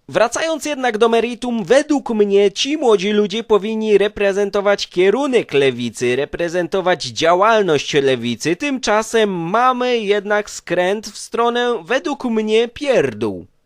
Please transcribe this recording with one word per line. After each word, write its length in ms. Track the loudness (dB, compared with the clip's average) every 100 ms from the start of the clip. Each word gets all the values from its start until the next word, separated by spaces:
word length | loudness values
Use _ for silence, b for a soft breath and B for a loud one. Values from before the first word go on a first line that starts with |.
| -6
Wracając 560 | 0 0 0 -4 -4 -6
jednak 320 | -2 -2 2
do 120 | 2
meritum, 540 | 2 -2 -6 -6 -4
według 460 | 2 2 4 -2 -2
mnie 420 | 0 2 4 2
ci 260 | 0 -4 0
młodzi 340 | 2 2 2
ludzie 320 | 0 0 -2
powinni 540 | 0 0 0 -4 2 2
reprezentować 880 | 2 0 -2 0 0 0 0 0 -2
kierunek 640 | 2 2 2 2 0 0
lewicy, 640 | 2 2 0 -6 -2 -2 0
reprezentować 880 | -4 -4 -4 -2 -2 -2 0 -2
działalność 880 | -4 -2 2 4 4 4 2 0 0
lewicy. 640 | 0 2 0 -2 -4 -4 -2
Tymczasem 720 | -4 -4 0 0 0 0 0
mamy 680 | -2 -2 0 2 0 -2 -2
jednak 520 | 0 -2 0 -2 -4
skręt 580 | -12 -4 -2 0 -2 -6
w 100 | -16
stronę, 680 | -10 -2 0 0 -2 -2
według 420 | -2 -4 -2 -6 -2
mnie, 420 | -2 2 2 0
pierdół. 800 | -4 0 2 0 -2 -6 -6 -14 _